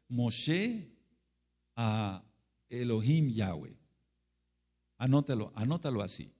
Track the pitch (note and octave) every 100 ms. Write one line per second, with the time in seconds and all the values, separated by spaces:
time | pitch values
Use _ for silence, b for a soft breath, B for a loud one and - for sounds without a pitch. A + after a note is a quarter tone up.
0 | b A#2+ A#2+ A2 - E3+ A3 A3+ E3+ -
1 | _ _ _ _ _ _ _ - A#2 G#2+
2 | G#2 F#2 - _ _ _ - A#2+ B2 A2
3 | A2 D#3+ D3 A2+ G2 D#2+ - - _ _
4 | _ _ _ _ _ _ _ _ _ -
5 | B2 C#3 C#3+ B2 G#2 - A2+ E3+ D#3+ A#2
6 | G2 - - _